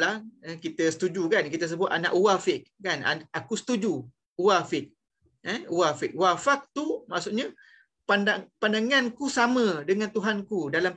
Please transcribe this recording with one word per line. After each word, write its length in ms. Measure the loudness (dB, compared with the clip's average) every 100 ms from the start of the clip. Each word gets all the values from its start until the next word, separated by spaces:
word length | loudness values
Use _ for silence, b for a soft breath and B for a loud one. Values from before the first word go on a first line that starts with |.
lah, 100 | -2 -2 -10 -16
eh, 160 | -14 -10
kita 240 | -10 0 0
setuju 400 | 0 -4 -2 0
kan, 160 | 0 0
kita 180 | -2 -4
sebut 160 | -2 -2
anak 240 | 0 0
uwafiq, 560 | 2 4 4 2 -2 -6 _
kan? 160 | -6 -2
An-, 240 | -2 -4 -6
aku 240 | -10 -6 -8
setuju, 480 | -2 -2 0 -2 -6 _ _ 0
uwafiq. 560 | 4 4 2 -6 -6 _ _ _ _ _ -8
Eh, 120 | -8 -4
uwafiq. 400 | 2 2 2 -4 2
Wafaqtu 880 | 2 2 2 0 -2 -6 -4 -4 -4
maksudnya 400 | -6 -2 -4 -4 -10 b b b _
pandang-, 480 | 0 2 2 -2 -6 -4
pandanganku 720 | 0 0 2 2 2 -4 -4
sama 560 | 2 2 4 2 0 0
dengan 220 | 0 0
Tuhanku 560 | -2 -2 -2 -4 -4 -2
dalam 260 | 0 0